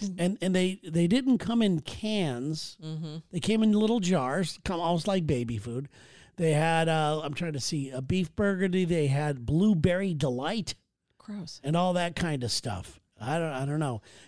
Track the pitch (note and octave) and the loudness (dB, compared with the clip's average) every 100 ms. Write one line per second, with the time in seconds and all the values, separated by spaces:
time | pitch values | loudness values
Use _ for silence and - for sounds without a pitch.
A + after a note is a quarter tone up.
0 | G3+ F3+ F3 G#3 F#3 F#3 F#3 F#3+ F3 D#3+ | -8 -2 -2 0 0 2 2 -2 -4 2
1 | E3+ E3+ B3+ A#3+ - A#3 G#3+ E3+ - - | 4 4 4 2 2 2 4 2 -2 -6
2 | G#3+ G#3+ E3 A#2+ C#3 D#3+ - - D#3 D#3 | -4 0 0 -2 -4 -6 -8 -12 -10 -8
3 | D#3+ D#3 - F3+ - A3 A3 G#3 A3 A#3 | -8 -12 -10 -4 0 4 4 6 4 2
4 | F3+ F#3 B2+ D3+ F3 - - F3 E3+ F3 | 2 2 2 0 -2 -4 -6 -2 0 0
5 | F3+ F#3+ D#3 B2+ A#2+ A2+ A2+ A#2 C#3+ - | 0 0 0 0 -2 -4 -6 -8 -8 -14
6 | - - - - E3 D3+ D#3+ E3 E3 D#3+ | -20 -20 -16 -2 2 2 2 2 2 2
7 | D3+ D#3 D3+ C#3 E3+ C#3+ - D#3+ C3+ C3 | 2 -2 -4 -6 -6 -4 -4 -4 -4 -6
8 | C3+ F#3 F3 - G3+ F#3+ F#3+ F#3 F3 E3+ | -2 0 0 0 0 2 0 2 2 2
9 | D3 C#3 D3+ C#3 A#2 D3+ G#3 F#3 F3+ F3 | 2 2 0 -2 0 4 4 4 4 2
10 | G3 D#3 C#3 B2 C#3+ A3 F3+ - _ _ | 0 -2 -2 -2 -2 -4 -4 -10 _ _
11 | _ _ - G#3 E3 - C#3 E3+ F#3 F3+ | _ _ -12 -12 -12 -8 -2 2 2 2
12 | F3 D#3 F3 C#3+ A#2+ - - F#2 - - | -2 -2 -2 -2 -2 -4 -4 -8 -10 -18
13 | _ - A2+ D#3+ E3 C3 C#3 D3+ D3 A#2 | _ -12 -4 -2 -2 -4 -4 -2 -2 -4
14 | - - | -10 -20